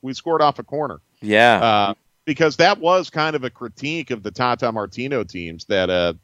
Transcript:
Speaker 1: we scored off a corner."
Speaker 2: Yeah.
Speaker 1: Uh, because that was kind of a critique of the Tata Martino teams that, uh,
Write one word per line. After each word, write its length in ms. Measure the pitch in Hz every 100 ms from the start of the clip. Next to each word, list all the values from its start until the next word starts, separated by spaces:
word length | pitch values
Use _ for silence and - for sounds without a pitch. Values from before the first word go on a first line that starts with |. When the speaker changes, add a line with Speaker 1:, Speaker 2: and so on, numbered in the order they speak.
Speaker 1:
we 120 | 131
scored 280 | 127 170 160
off 160 | 147 147
a 60 |
corner." 360 | - 143 139 78 _ _
Speaker 2:
Yeah. 400 | 104 107 120 104
Speaker 1:
Uh, 320 | 113 104 101 - _ _ -
because 300 | 143 156 139
that 240 | 175 202
was 280 | 160 185 165
kind 280 | 156 156 147
of 80 |
a 60 | 127
critique 600 | - 117 - 139 165 135
of 140 | 113
the 80 | 101
Tata 400 | 95 123 117 120
Martino 500 | 110 98 120 131 131
teams 420 | 98 87 85 82 -
that, 220 | 98 92
uh, 260 | 90 87 80